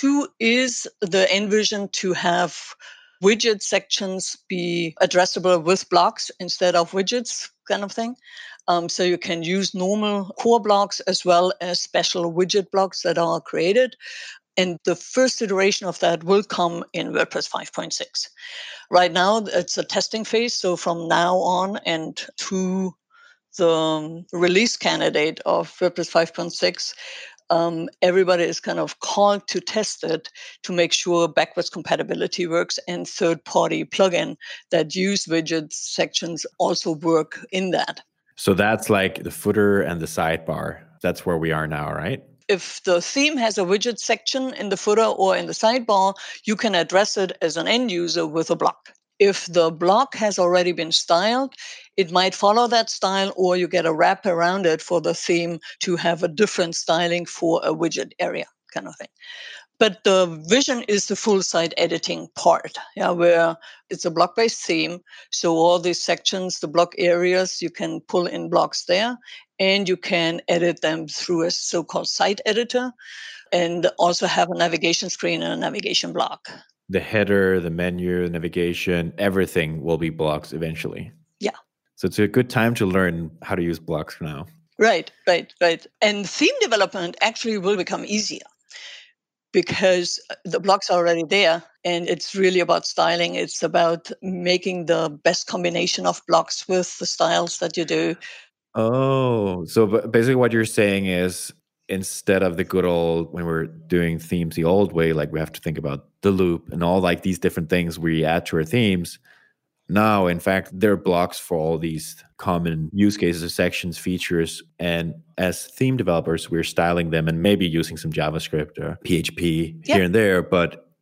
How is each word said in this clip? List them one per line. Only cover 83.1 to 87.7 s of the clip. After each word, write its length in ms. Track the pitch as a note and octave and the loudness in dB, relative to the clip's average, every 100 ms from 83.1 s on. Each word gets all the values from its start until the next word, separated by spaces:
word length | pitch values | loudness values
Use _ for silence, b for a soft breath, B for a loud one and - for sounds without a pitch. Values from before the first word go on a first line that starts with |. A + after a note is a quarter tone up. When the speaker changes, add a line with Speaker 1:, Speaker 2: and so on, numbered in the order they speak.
| E2+ D#2+ - | -2 -8 -12
Speaker 2:
how 140 | - F#2 | -6 -2
to 60 | |
use 160 | E2+ D#2+ | -2 -4
blocks 380 | D#2+ D#2 D2+ - | -4 -6 -6 -10
now. 260 | D#2 C#2+ - _ _ - | -10 -10 -14 _ _ 2
Speaker 1:
Right, 320 | A3 F3 - - - | 2 2 -2 -4 0
right, 260 | E3+ - - | 0 -2 0
right. 260 | F3 E3 - _ | 0 0 -6 _
And 260 | G#3+ G3+ F#3+ | 0 0 -6
theme 320 | - E4 C#5 | 0 2 2
development 560 | F#4+ G#3+ F#3 G3 F3 - | 2 2 2 -2 -6 -2
actually 380 | G#3+ A3+ A#3 G#3+ | -2 0 -4 -2
will 180 | F#3 | 0